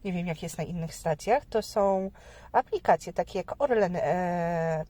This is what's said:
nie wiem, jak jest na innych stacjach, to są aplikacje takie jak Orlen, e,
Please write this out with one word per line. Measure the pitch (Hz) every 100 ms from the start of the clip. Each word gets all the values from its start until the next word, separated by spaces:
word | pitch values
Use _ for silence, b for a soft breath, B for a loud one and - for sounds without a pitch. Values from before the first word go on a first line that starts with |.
nie | 202
wiem, | 180 175
jak | 160
jest | 165 -
na |
innych | 151 175 165
stacjach, | - 165 151 - 269
to | - 220
są | - 214 196 190 190 B B B B
aplikacje | 226 - 392 - 170 -
takie | - 170 190
jak | - -
Orlen, | 277 226 185
e, | 180 143 180 180 175 170 170 165 160